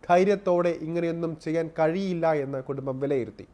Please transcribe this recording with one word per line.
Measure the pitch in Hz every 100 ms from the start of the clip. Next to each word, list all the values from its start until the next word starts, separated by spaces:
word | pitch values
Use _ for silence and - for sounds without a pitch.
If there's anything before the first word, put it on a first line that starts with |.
| -
ധൈര്യത്തോടെ | 180 190 196 202 175 175 165 160
ഇങ്ങനെയൊന്നും | 170 170 165 165 156
ചെയ്യാൻ | - 160 165 160
കഴിയില്ല | 160 175 196 175 160 156 135
എന്ന് | 139 131
കുടുംബം | 139 135 131
വിലയിരുത്തി. | 139 143 110 - 98